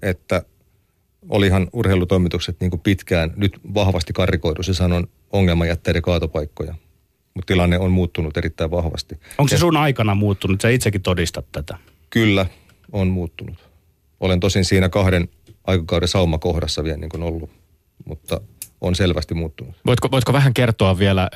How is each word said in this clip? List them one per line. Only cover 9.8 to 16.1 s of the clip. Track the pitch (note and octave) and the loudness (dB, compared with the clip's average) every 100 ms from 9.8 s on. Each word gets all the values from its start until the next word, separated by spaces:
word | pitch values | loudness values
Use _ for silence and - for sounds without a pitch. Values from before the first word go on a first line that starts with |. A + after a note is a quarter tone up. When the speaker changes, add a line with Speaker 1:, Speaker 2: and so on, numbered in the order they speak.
| D3+ B2+ G#2+ G2+ | 2 0 0 2
Speaker 2:
muuttunut? | G#2 G2 F#2+ F#2+ | 0 0 -2 0
Sä | A2+ | 2
itsekin | B2+ A2 G2 | 2 2 -2
todistat | F#2 F2+ E2 - - | 0 0 -2 -6 -10
tätä. | - D2 - _ _ - | -10 -10 -14 _ _ -4
Speaker 1:
Kyllä, | A#2 A2 G2 F#2 - _ _ - | 0 2 2 0 -6 _ _ -8
on | G#2 F#2 | -2 0
muuttunut. | F#2 E2 - - - _ _ _ _ _ - | -2 -4 -10 -16 -16 _ _ _ _ _ -6
Olen | F#2+ F2+ | 0 0
tosin | G2 G2 F2 | 2 0 2
siinä | F#2+ F#2 | 2 2
kahden | G#2 F#2 F2+ E2+ _ - - - | 2 2 2 -2 _ -20 -10 -2
aikakauden | F#2 D#2+ E2+ | -2 0 -2
saumakohdassa | F2 | 0